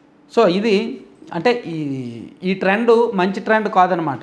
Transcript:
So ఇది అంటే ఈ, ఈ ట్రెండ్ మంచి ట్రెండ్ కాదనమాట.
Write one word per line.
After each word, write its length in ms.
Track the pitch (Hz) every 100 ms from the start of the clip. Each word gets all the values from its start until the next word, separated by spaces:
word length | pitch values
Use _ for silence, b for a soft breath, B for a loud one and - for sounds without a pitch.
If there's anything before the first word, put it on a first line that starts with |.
| _ _ _ 233
So 100 | 202
ఇది 580 | 185 226 196 226 - - - -
అంటే 300 | 170 240 240 165
ఈ, 160 | 160 147 135 120 117 90 -
ఈ 100 | 180
ట్రెండ్ 600 | 190 185 208 233 233 240 196
మంచి 240 | 190 202
ట్రెండ్ 320 | 226 220 202
కాదనమాట. 460 | 185 180 175 156 123